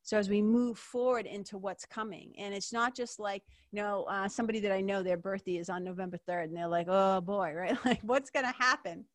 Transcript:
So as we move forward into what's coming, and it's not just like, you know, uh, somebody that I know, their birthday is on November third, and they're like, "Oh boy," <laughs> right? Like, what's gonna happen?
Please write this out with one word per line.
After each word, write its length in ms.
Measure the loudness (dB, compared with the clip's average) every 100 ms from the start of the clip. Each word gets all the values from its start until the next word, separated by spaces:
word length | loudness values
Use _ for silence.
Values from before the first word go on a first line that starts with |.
So 160 | 2 2
as 120 | 4
we 120 | 4
move 360 | 6 4 4 -2
forward 480 | -6 0 2 2 0
into 320 | -8 -8 -6
what's 280 | -6 -8 -10
coming, 480 | -6 -6 -8 -14 -10
and 160 | -6
it's 180 | -6 -4
not 240 | 0 0 0
just 240 | -8 -4
like, 240 | -4 -4 _ -20 _
you 100 | -4
know, 220 | -2 -2
uh, 240 | -2 -2 -2
somebody 320 | 0 0 0
that 120 | 0
I 100 | 0
know, 200 | 2 0
their 160 | 0 0
birthday 400 | -2 -4 -2 -4
is 120 | -2
on 140 | -6
November 340 | -6 -6 -6 -8
third, 320 | -4 -2 -2
and 60 | -2
they're 120 | 0
like, 180 | 0 4
"Oh 340 | 4 6 4
boy," 320 | 0 0 0
<laughs> 20 | -2
right? 280 | -2 0
Like, 180 | 2 0
what's 260 | 2 2 2
gonna 240 | -2 -2
happen? 520 | 2 2 2 -2 -10 -14